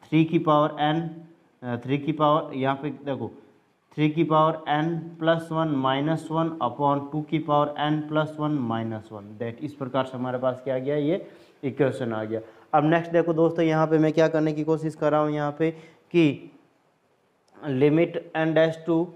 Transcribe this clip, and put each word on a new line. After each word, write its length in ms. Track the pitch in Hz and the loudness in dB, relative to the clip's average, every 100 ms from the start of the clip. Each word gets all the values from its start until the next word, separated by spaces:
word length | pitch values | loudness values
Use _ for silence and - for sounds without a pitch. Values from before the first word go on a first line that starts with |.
थ्री 200 | _ 151 | _ 2
की 140 | 160 165 | 4 2
power 360 | 165 147 156 151 151 | 4 4 4 0 0
n, 160 | 160 165 - - _ _ _ | 0 -4 -10 -20 _ _ _
अ, 140 | 127 120 | -8 -8
थ्री 140 | 127 143 | -2 -4
की 140 | 139 | -2
power, 420 | 147 151 156 165 | 2 4 4 0
यहाँ 200 | 135 131 135 | -2 -2 -2
पे 80 | 147 147 | -4 -8
देखो, 260 | 143 131 113 - - _ _ _ _ - | -8 -6 -6 -10 -20 _ _ _ _ -2
थ्री 120 | 151 | 0
की 140 | 151 | 2
पावर 340 | 156 156 156 160 - | 2 4 4 0 -2
n 180 | 147 160 165 - - | -2 0 -4 -8 -4
plus 300 | 160 165 165 160 | 0 0 0 -2
one 180 | 160 139 | 0 0
minus 400 | 131 135 147 160 - 160 | 0 0 0 -2 -2 -2
one 120 | 165 160 | -2 -2
upon 380 | 120 120 143 143 139 | -4 0 0 0 -2
टू 80 | 156 151 | -8 -4
की 80 | 160 | -4
पावर 360 | 147 147 147 147 | 0 2 2 -2
n 200 | 147 151 151 | -2 -2 -2
plus 240 | 156 151 151 | -2 -2 -2
one 160 | 151 147 117 | -4 -2 -2
minus 420 | 113 113 110 107 | -4 -4 -8 -12
one, 160 | 107 101 107 | -16 -16 -10
that 220 | 117 113 | -10 -8
इस 100 | 147 | -12
प्रकार 300 | - 131 131 | -10 -4 -2
से 120 | 131 127 | -2 -4
हमारे 220 | 127 123 | -6 -2
पास 220 | 127 127 | -2 -2
क्या 100 | - | -4
आ 40 | 131 | -4
गया, 180 | 131 147 | -2 -2
ये 300 | 147 190 - - - _ | 0 -2 -6 -20 -20 _
equation 480 | 143 117 139 120 120 | -8 0 -2 0 -6
आ 120 | 110 | -4
गया। 160 | 107 110 - - _ | -4 -6 -8 -20 _
अब 100 | - | 2
next 280 | 151 165 165 | 4 2 2
देखो 200 | 170 165 | 0 2
दोस्तों, 320 | 160 165 165 | 2 2 2
यहाँ 220 | 165 156 156 | 0 2 2
पे 120 | 160 | 4
मैं 140 | 156 | 2
क्या 160 | 156 160 | 4 2
करने 240 | 156 156 | 2 0
की 120 | 151 | -2
कोशिश 300 | 151 160 156 | -2 -2 -2
कर 180 | 151 151 | -2 0
रहा 80 | 151 | 2
हूँ 100 | 151 | 2
यहाँ 220 | 151 147 147 | 0 -4 -2
पे 120 | 160 160 - _ _ | -2 -2 -16 _ _
कि 400 | 175 156 131 - - _ _ _ _ _ _ _ _ _ 101 | 4 4 2 -8 -20 _ _ _ _ _ _ _ _ _ -12
limit 640 | 110 127 147 151 170 170 - 160 | -6 2 4 4 2 -2 -8 -2
n 180 | 160 156 | 0 4
dash 260 | 160 156 - | 2 0 -2
to 160 | 165 175 | 0 0